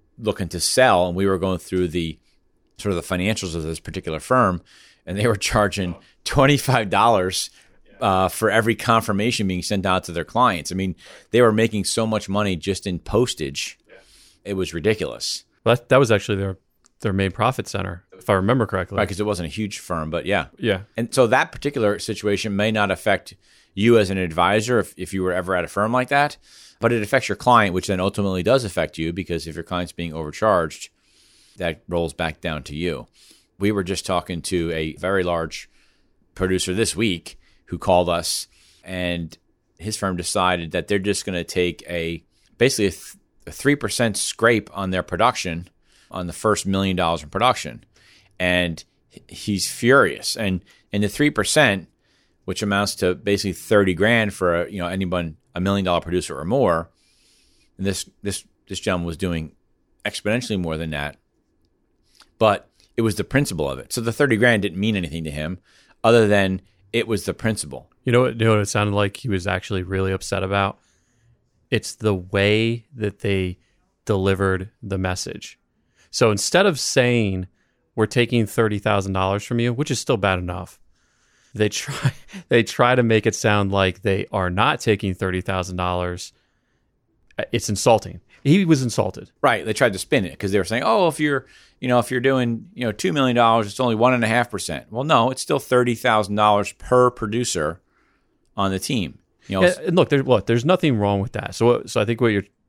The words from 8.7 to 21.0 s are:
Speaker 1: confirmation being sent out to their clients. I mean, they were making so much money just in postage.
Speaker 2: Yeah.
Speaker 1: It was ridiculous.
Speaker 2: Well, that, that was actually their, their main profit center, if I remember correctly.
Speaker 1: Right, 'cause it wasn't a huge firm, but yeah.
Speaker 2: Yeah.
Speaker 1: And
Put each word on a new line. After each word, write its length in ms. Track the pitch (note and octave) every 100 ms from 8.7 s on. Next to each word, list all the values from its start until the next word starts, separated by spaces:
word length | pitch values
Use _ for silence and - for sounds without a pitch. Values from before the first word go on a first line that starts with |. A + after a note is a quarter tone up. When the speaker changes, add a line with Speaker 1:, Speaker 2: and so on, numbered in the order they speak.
Speaker 1:
confirmation 720 | G#2+ - A2+ G#2+ G2 A2+ A#2+ G2
being 160 | F2+
sent 220 | - G2+
out 200 | F#2+ F#2
to 80 | -
their 120 | E2+
clients. 480 | D2+ A2+ B2 F2 D2
I 20 |
mean, 220 | F#2 F#2+ F2 - - _
they 100 | A#2
were 100 | A#2+
making 320 | A2 A2+ G#2
so 220 | F#2+ - A2+
much 240 | G#2+ -
money 260 | G2 G#2 F2
just 300 | G2 F#2 G2
in 120 | F2
postage. 800 | - - B2 - C#2+ C#2+ - - _
Speaker 2:
Yeah. 80 | - _ _ _ _
Speaker 1:
It 100 | G2+
was 180 | F#2+ F2+
ridiculous. 720 | E2+ E2 A2 D2+ A#1 - - - _
Speaker 2:
Well, 120 | A2 B2
that, 140 | -
that 80 | C3
was 120 | A#2+
actually 280 | G#2 - G2
their, 200 | G2 F#2 _ _ _ _
their 120 | A2
main 180 | F#2+ F#2+
profit 380 | - A2 C3 F#2+
center, 360 | G2+ F#2+ F#2 _ -
if 140 | -
I 40 |
remember 320 | G2 G2 C3 G#2+
correctly. 320 | F#2+ F2 G2+
Speaker 1:
Right, 100 | G2+
'cause 120 | F2
it 60 | G#2
wasn't 220 | F2+ E2
a 40 |
huge 280 | G2+ G#2 -
firm, 280 | - E2+ D#2
but 160 | E2+
yeah. 220 | C2 G2 D2 -
Speaker 2:
Yeah. 240 | A#2 F#2+ G#2
Speaker 1:
And 180 | -